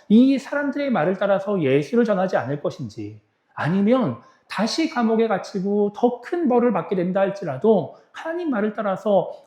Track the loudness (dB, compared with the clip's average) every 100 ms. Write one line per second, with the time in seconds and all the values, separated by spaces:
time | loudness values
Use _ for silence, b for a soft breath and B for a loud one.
0 | 4 6 6 2 -2 -4 -4 -2 -2 0
1 | 0 0 0 0 0 0 2 2 2 0
2 | 2 0 0 -2 -2 -4 -6 -6 -10 -10
3 | -12 -14 _ _ _ -6 -2 2 2 2
4 | 0 -6 B B -10 -4 -2 -2 -2 0
5 | 0 2 2 -2 -4 -6 -2 0 0 0
6 | -2 -2 -6 -2 2 2 2 0 -2 -2
7 | -2 0 0 -2 -8 0 2 2 0 B
8 | B -12 -8 -4 -2 -2 -2 -2 -4 -2
9 | 2 2 2 B